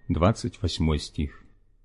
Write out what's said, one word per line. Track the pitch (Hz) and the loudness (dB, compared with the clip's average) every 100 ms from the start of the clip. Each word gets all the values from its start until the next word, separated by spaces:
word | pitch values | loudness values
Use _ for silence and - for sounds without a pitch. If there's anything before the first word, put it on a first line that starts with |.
| - | -4
двадцать | 85 87 113 117 - | 2 2 2 -4 -4
восьмой | 87 - 78 76 | -4 0 0 0
стих. | - - 71 - - _ _ _ | -2 -6 -6 -8 -20 _ _ _